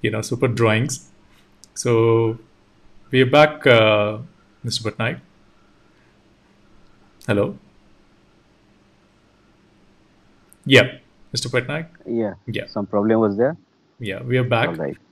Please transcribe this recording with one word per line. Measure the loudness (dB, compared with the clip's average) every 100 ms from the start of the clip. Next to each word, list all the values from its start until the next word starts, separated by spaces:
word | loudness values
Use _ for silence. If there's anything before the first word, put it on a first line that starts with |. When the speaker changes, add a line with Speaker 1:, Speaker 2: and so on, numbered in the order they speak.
Speaker 1:
you | -4
know, | -4
super | -6 -2 -2
drawings. | 2 2 2 -2 -6 -14 _ _ _ _ _ -20
So, | -8 0 2 4 2 0 -4 -12 _ _ _ _ -20 -4
we | 0
are | 4
back, | 6 4 4 4
uh, | 6 6 2 0 -4 -14 _ _ _
Mister | -10 -8 -8
Patnaik. | -6 -6 -6 _ _ _ _ _ _ _ _ _ _ _ _ _ _ _ -20 -20 _ _ _ -4
Hello? | -2 -2 -6 _ _ _ _ _ _ _ _ _ _ _ _ _ _ _ _ _ _ _ _ _ _ _ _ _ _ _ _ _ _
Yeah, | 4 4 4 -2 _ _ -10
Mister | -10 -4
Patnaik? | -6 -4 -10 -10 _ -8
Speaker 2:
Yeah. | -4 -4 -8 -10
Speaker 1:
Yeah. | -10 -8
Speaker 2:
Some | -8 -4
problem | -2 2 2
was | 2 0
there? | -2 -2 _ _ _ _
Speaker 1:
Yeah, | -10 -10
we | -4 -2
are | 0
back. | 0 -2
Speaker 2:
All | -4
right. | -8 -10 _